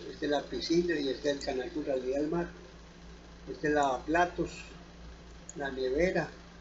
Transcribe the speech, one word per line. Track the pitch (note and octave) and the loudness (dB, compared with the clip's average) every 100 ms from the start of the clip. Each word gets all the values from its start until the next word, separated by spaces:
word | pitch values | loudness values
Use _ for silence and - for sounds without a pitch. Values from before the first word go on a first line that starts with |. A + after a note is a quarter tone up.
| - | -8
Esta | - D3 | -4 0
es | |
la | C#3+ | 0
piscina | - - - E3+ F3 D#3 | 0 -4 4 4 4 2
y | C#3 | 0
este | A#2+ D3 | 0 0
es | C#3 | 0
el | - | 0
canal | B2+ B2 | -2 -2
con | D3+ D3 | -2 0
salida | C3 B2+ C#3 | 0 2 0
al | D#3 | 2
mar. | E3+ E3+ - - - - - - - - - - | 0 -2 -6 -16 -18 -18 -18 -16 -16 -16 -14 -10
Este | - | -2
es | D#3 | 4
el | D3 | 6
lavaplatos, | C#3 B2 D3+ E3 F3 - E3 - - - - - - - - - - D#3 | 6 4 2 4 4 2 -2 -4 -12 -14 -16 -16 -16 -16 -16 -16 -14 -6
la | C#3 | -4
nevera | C3 C3 C#3 F3+ F3+ D3 - - - | 0 2 4 6 4 0 -4 -16 -16